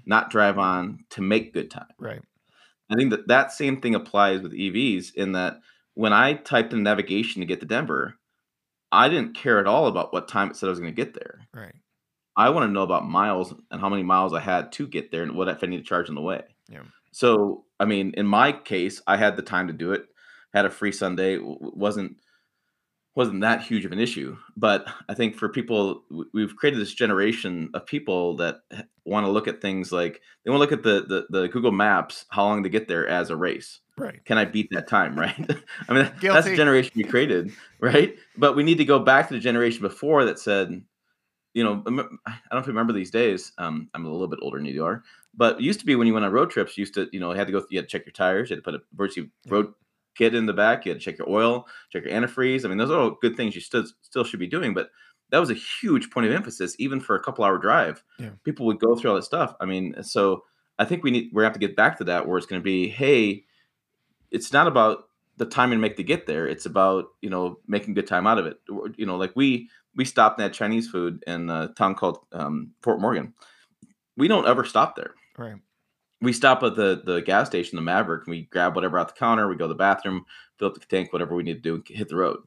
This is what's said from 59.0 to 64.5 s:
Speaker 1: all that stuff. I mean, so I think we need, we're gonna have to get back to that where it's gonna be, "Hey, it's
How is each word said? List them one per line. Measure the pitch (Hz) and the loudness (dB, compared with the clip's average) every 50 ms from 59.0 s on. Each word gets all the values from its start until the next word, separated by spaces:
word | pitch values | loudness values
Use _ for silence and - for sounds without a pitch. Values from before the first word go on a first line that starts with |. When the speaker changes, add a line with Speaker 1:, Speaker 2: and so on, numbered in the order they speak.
| - 117 | 2 0
Speaker 1:
all | 101 | 0
that | 92 - | 0 -2
stuff. | - 147 170 147 - - - | -2 -2 -2 -2 -2 -2 -6
I | 95 | -6
mean, | 95 92 92 92 85 - - 95 | -4 -4 -4 -4 -6 -8 -12 -12
so | - - 107 101 98 92 - _ _ _ _ _ _ _ | -4 0 2 4 4 2 0 _ _ _ _ _ _ _
I | - 107 | -2 -2
think | 113 175 170 160 | -2 -2 -2 0
we | 135 | 0
need, | 123 120 113 117 - | 0 0 -2 0 2
we're | 107 | 4
gonna | 110 110 | 4 4
have | 107 104 | 4 0
to | 101 | -4
get | 98 - | -2 2
back | - 110 160 165 - | 4 2 2 2 0
to | 101 | -4
that | 87 87 87 - | -2 0 0 0
where | 82 90 | 0 -2
it's | 90 - | -2 -2
gonna | - 95 90 | -4 -8 -4
be, | 82 98 95 92 90 | -2 0 0 0 0
"Hey, | 110 110 120 139 139 143 120 110 101 98 104 _ _ _ _ _ _ _ _ _ _ _ _ _ _ _ _ _ - | -2 -2 -2 2 4 4 4 4 2 -2 -4 _ _ _ _ _ _ _ _ _ _ _ _ _ _ _ _ _ -8
it's | 113 110 - - | -8 -8 -6 2